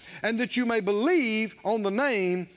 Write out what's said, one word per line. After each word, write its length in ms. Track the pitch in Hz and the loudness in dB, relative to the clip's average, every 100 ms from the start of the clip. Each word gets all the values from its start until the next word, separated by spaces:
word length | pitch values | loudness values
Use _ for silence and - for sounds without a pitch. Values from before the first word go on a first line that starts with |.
| - - | -20 -6
and 160 | 202 226 | -2 0
that 160 | 247 - | -2 0
you 100 | 240 | 0
may 140 | 226 | 0
believe 720 | 190 208 262 359 240 220 220 - 180 | 0 0 2 2 2 0 -2 -4 -4
on 180 | 226 | -2
the 80 | 196 | 0
name 560 | 202 285 220 185 180 170 | 0 0 2 0 -2 -4